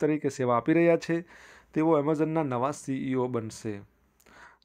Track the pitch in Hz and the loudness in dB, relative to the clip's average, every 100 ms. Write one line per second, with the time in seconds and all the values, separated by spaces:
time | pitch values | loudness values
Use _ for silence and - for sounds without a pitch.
0 | 151 151 143 - 123 120 135 160 170 165 | 0 0 -2 -2 2 2 4 4 4 2
1 | - 170 175 - - - _ - 160 156 | 0 -4 -6 -18 -20 -20 _ 0 2 2
2 | 143 156 160 160 147 123 131 143 - 135 | 2 0 0 0 -2 -2 -2 -4 -6 -6
3 | 135 127 127 120 110 - 113 101 104 _ | -2 -2 -2 -2 -6 -8 -10 -10 -14 _
4 | _ _ _ - - _ | _ _ _ -20 -20 _